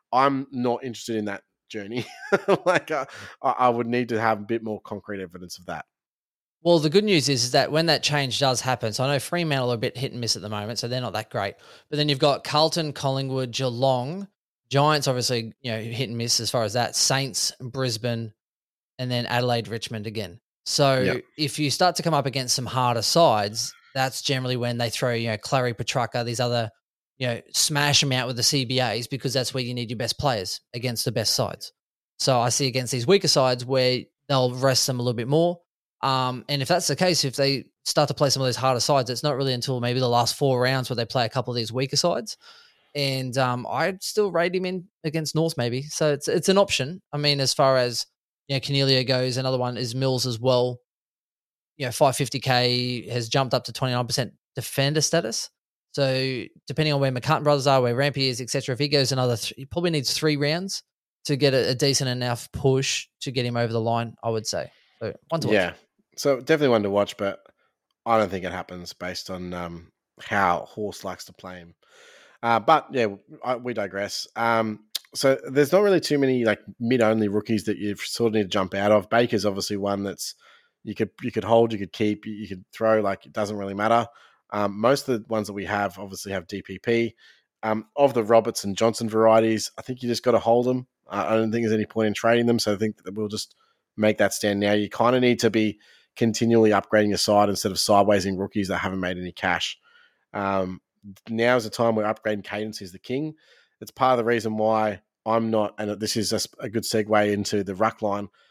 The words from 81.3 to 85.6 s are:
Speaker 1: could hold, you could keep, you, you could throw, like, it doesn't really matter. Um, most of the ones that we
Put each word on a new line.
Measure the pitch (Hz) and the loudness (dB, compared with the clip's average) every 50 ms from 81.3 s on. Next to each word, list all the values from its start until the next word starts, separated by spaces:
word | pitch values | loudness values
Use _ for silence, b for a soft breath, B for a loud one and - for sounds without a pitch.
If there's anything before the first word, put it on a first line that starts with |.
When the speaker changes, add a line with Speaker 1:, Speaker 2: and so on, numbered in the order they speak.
Speaker 1:
could | - 113 104 | -4 -4 2
hold, | 104 117 117 117 113 113 | 4 6 6 6 4 2
you | 98 | -2
could | 101 90 - | -6 -8 -4
keep, | - 110 107 104 104 - | -2 0 0 0 -2 -6
you, | 110 107 | -10 -10
you | 104 107 95 | -10 -10 -12
could | 98 92 95 _ | -12 -14 -14 _
throw, | - - 113 110 110 110 | -8 -2 2 4 4 4
like, | 104 98 98 - - | 2 0 -2 -4 -8
it | - - | -10 -6
doesn't | 113 107 101 107 101 | -4 -4 -4 -4 -6
really | 98 98 98 | -6 -6 -4
matter. | 98 104 110 113 117 113 - b b b b b b b _ | 0 2 4 4 4 2 0 b b b b b b b _
Um, | - 104 104 101 98 104 | -4 -2 -2 -2 -2 0
most | 113 123 139 139 - - | 2 2 2 2 0 -2
of | 127 110 | -4 -4
the | 92 - | -2 -4
ones | 110 110 104 101 | -4 -4 -4 -4
that | 101 | -6
we | 101 | -8